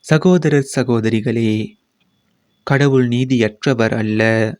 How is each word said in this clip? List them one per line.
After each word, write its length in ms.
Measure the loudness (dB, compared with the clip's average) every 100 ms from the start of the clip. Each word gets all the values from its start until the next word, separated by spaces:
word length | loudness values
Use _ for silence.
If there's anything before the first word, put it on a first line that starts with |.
சகோதரர், 640 | 0 0 2 2 2 0 -2 -4
சகோதரிகளே, 880 | -2 -2 0 -2 -2 -2 -2 -2 -6 _ _ _ _ _ _ _ _ _
கடவுள் 440 | -2 2 2 2 0
நீதியற்றவர் 840 | -2 0 0 0 -2 -4 0 0
அல்ல. 600 | 0 -4 0 2 2 -2